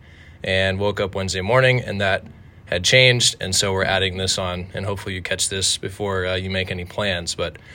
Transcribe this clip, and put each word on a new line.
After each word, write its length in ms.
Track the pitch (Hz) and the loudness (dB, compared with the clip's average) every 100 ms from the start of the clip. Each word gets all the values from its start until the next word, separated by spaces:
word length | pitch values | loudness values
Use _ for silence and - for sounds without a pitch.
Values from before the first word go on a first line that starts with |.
| - - - - | -12 -20 -20 -10
and 360 | - 95 95 95 | -2 2 2 2
woke 220 | 101 101 | 0 0
up 140 | 98 | -2
Wednesday 260 | 98 95 92 | -2 -4 -4
morning, 400 | 95 127 127 127 | 2 4 6 4
and 220 | - 101 | 0 -2
that 220 | 98 95 - - - - - | 0 0 -4 -18 -20 -20 -4
had 180 | 90 | -2
changed, 520 | 90 131 127 120 - - | 4 6 6 6 2 0
and 140 | 95 | -2
so 180 | 90 101 | 0 0
we're 120 | 95 | 0
adding 320 | 82 95 95 92 | 2 2 0 0
this 180 | 95 - | -2 -2
on, 300 | 92 90 90 | -2 -4 -8
and 100 | - | -6
hopefully 300 | 98 98 101 | -6 -6 -6
you 80 | 92 | -8
catch 260 | 90 95 - | -4 -2 -2
this 300 | 98 92 - | 0 0 -2
before, 480 | 95 95 101 95 92 | -4 -6 -2 -2 0
uh, 80 | |
you 160 | 92 95 | -2 -2
make 200 | 95 92 | -4 -4
any 140 | 92 | -6
plans. 500 | 87 - 104 87 82 | -6 -4 -2 -2 -4
But 220 | - 85 - - | -4 -6 -6 -16